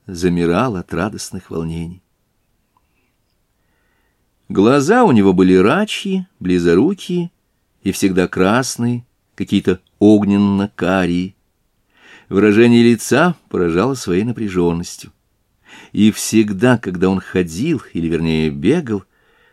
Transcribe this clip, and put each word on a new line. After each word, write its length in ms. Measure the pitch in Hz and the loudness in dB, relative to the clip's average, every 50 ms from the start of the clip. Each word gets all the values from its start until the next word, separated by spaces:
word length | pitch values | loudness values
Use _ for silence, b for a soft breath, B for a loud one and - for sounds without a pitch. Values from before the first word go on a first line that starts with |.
| _ | _
замирал 680 | - 95 82 90 90 87 87 85 85 85 92 123 131 107 | -16 -8 -4 -2 -2 0 0 0 0 0 0 0 -2 -4
от 160 | 90 87 - | -8 -8 -8
радостных 580 | - 80 90 107 104 98 - - - 92 - - | -6 -6 -6 -6 -8 -10 -14 -14 -14 -16 -14 -10
волнений. 520 | - 82 82 82 80 82 85 82 90 92 _ _ _ _ _ _ _ _ _ _ _ _ _ _ _ _ _ _ _ _ _ _ _ _ _ _ _ _ _ _ _ _ _ _ _ _ _ _ _ _ _ _ _ _ _ _ _ _ _ - | -8 -8 -6 -6 -6 -8 -10 -10 -12 -18 _ _ _ _ _ _ _ _ _ _ _ _ _ _ _ _ _ _ _ _ _ _ _ _ _ _ _ _ _ _ _ _ _ _ _ _ _ _ _ _ _ _ _ _ _ _ _ _ _ -6
Глаза 560 | - - 95 117 135 143 135 151 220 254 247 | 0 2 4 4 4 2 2 2 2 4 4
у 80 | 202 | 4
него 200 | 135 110 98 98 | 4 4 4 4
были 220 | 92 87 95 92 92 | 4 4 4 4 6
рачьи, 720 | 92 92 107 147 185 214 214 - - - 202 190 190 180 - _ - | 4 4 4 2 0 -2 -4 -6 -8 -6 -6 -6 -6 -6 -8 _ -8
близорукие 880 | 101 90 90 90 85 85 85 92 120 175 208 185 - - 175 175 170 175 _ _ _ _ _ _ _ _ _ _ | -4 -2 -2 0 2 2 2 2 2 0 -2 -6 -8 -6 -6 -6 -6 -6 _ _ _ _ _ _ _ _ _ _
и 100 | - 98 | -8 -8
всегда 340 | 92 - - 98 92 90 90 | -4 -2 -2 -2 0 0 -2
красные, 800 | 87 - 92 92 95 107 123 135 - - - 120 120 123 120 120 _ _ _ _ _ _ | -2 0 0 0 0 0 0 -2 -4 -6 -6 -4 -4 -4 -6 -10 _ _ _ _ _ _
какие-то 440 | - 101 - 104 101 - - 92 - _ _ _ - | -12 -6 -4 -4 -2 0 -2 -4 -4 _ _ _ 2
огненно-карие. 1400 | 101 104 107 101 104 98 101 101 101 101 101 98 98 101 _ - 90 87 95 95 92 87 87 90 92 92 - _ _ _ _ _ _ _ _ _ _ _ b b b b b b b b | 4 4 4 4 4 2 0 2 2 0 0 -2 -4 -4 _ -6 -4 -2 0 0 0 -2 -2 -4 -6 -8 -10 _ _ _ _ _ _ _ _ _ _ _ b b b b b b b b
Выражение 540 | 87 98 104 107 101 110 117 120 120 120 | 0 2 4 4 6 6 6 6 6 6
лица 540 | 120 117 120 107 - - 120 127 160 180 165 - _ _ | 6 4 4 2 0 -2 0 2 2 0 -2 -4 _ _
поражало 460 | - 98 87 85 82 90 104 127 139 | -4 -2 -2 0 0 0 0 -2 -2
своей 300 | 127 - - 87 90 107 | -6 -4 -4 -2 -2 -2
напряжённостью. 880 | 123 117 113 113 101 92 92 85 85 85 85 87 - - - - - - _ _ _ _ _ _ _ _ _ B B B B B B | -2 -4 -6 -6 -4 -2 0 0 0 0 -4 -6 -10 -14 -18 -20 -20 -20 _ _ _ _ _ _ _ _ _ B B B B B B
И 180 | B - 104 110 | B 2 2 2
всегда, 680 | 98 - - - - 110 110 107 101 95 107 127 123 110 | 2 0 -4 -2 0 0 2 0 0 0 2 2 2 2
когда 300 | - 98 90 90 90 92 | -2 -6 -4 0 0 0
он 120 | 98 95 | 0 -2
ходил, 600 | - - - 95 90 82 80 85 123 170 160 110 - - | -4 -4 -4 -4 -4 -4 -4 -6 -4 -4 -4 -4 -6 -8
или, 160 | - 87 82 82 | -8 -6 -4 -2
вернее, 420 | 82 80 82 82 80 80 78 78 | -2 -2 -2 -2 0 0 -2 -2
бегал, 540 | 71 71 73 95 143 180 160 120 107 98 - _ _ _ _ _ _ _ _ _ | -4 -2 -2 0 0 0 -2 -4 -6 -8 -8 _ _ _ _ _ _ _ _ _